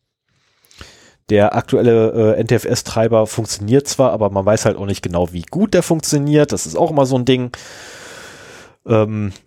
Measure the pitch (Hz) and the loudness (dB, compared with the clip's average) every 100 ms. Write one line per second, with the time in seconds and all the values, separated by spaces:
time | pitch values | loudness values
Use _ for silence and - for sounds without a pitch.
0 | _ _ _ _ _ _ _ - - - | _ _ _ _ _ _ _ -20 -20 -20
1 | _ _ - 104 104 - - 131 120 113 | _ _ -2 2 2 0 -2 2 4 4
2 | 110 - 110 - 117 117 - 113 - - | 2 2 2 2 0 0 0 -6 -4 -2
3 | 113 113 110 - 110 - 104 131 139 - | 0 2 0 -4 -8 -6 0 0 0 0
4 | 131 110 104 98 98 110 - - 101 98 | 0 0 -2 0 0 0 0 -2 -4 -6
5 | - 87 87 87 82 160 220 180 165 165 | -4 -2 -2 -4 -8 -4 0 0 0 -2
6 | - 151 143 147 147 95 - - 160 156 | -2 -2 2 2 2 -2 -6 -2 0 2
7 | 131 131 123 127 123 - - - - - | 2 2 2 0 0 -10 -20 -20 -20 -20
8 | - - - - - - - _ - 113 | -20 -20 -20 -20 -20 -20 -20 _ 0 2
9 | 107 107 104 - | 2 -2 -6 -8